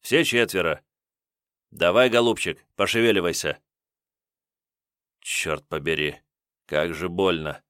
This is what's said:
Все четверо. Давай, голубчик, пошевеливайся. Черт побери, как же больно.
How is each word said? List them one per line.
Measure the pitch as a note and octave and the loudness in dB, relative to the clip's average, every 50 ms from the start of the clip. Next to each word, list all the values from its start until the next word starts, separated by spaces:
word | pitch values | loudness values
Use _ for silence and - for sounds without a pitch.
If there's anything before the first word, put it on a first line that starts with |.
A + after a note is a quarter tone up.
Все | _ - A#2 D#3 | _ 0 0 2
четверо. | E3 - B2 B2 A#2 G2+ - F#2+ F2 E2 D#2 - _ _ _ _ _ _ _ _ _ _ _ _ _ _ _ _ _ _ | 2 2 2 0 0 0 0 -2 0 0 -2 -4 _ _ _ _ _ _ _ _ _ _ _ _ _ _ _ _ _ _
Давай, | - - E2+ F2 F2+ A#2 B2+ B2+ | -6 0 2 4 4 6 4 4
голубчик, | A2+ A#2+ A#2+ A#2 A2 G2+ - F#2 D#2 - _ _ _ | 4 2 2 2 0 0 -4 -6 -6 -8 _ _ _
пошевеливайся. | - G2 F#2 E2+ A#2 A2+ A#2 G#2+ F#2+ E2+ E2+ D#2+ - - D#2+ C#2+ - _ _ _ _ _ _ _ _ _ _ _ _ _ _ _ _ _ _ _ _ _ _ _ _ _ _ _ _ _ _ _ _ | -4 -2 -2 0 2 2 4 2 2 2 0 -2 -2 -4 -6 -6 -6 _ _ _ _ _ _ _ _ _ _ _ _ _ _ _ _ _ _ _ _ _ _ _ _ _ _ _ _ _ _ _ _
Черт | _ - - - - - D2+ D2 _ | _ -8 -6 -6 -4 -4 -6 -6 _
побери, | _ - D#2 C#2+ D#2+ D#2+ D2+ D2+ D2 C#2+ - _ _ _ _ _ _ _ _ _ | _ -8 -6 -4 -2 -2 -2 -2 -4 -6 -8 _ _ _ _ _ _ _ _ _
как | - - D2+ D#2 E2+ E2 | -4 -2 -2 -2 -2 -4
же | D#2 E2+ F2+ | -6 -8 -6
больно. | E2+ F2+ G2 F#2+ F2 E2 D2+ D2+ D2 - _ | -2 0 2 2 2 0 -4 -8 -10 -10 _